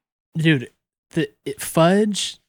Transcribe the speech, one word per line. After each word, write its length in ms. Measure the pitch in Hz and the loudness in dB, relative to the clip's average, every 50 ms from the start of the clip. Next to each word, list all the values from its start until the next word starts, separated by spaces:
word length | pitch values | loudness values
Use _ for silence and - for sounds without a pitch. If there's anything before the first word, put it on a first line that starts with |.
| _ _ _ _ _ _ - 165 | _ _ _ _ _ _ -6 -2
Dude, 320 | 156 165 156 131 120 - _ _ _ _ _ _ _ _ | 2 2 2 0 -2 -6 _ _ _ _ _ _ _ _
the, 180 | - 165 147 - _ _ - | -4 -4 -4 -4 _ _ -12
it, 160 | 143 139 - | -12 -10 -10
Fudge, 800 | - - - 165 160 170 190 202 214 214 196 - - - - - _ | -10 -4 2 4 4 4 4 4 2 0 -2 -4 -6 -8 -10 -12 _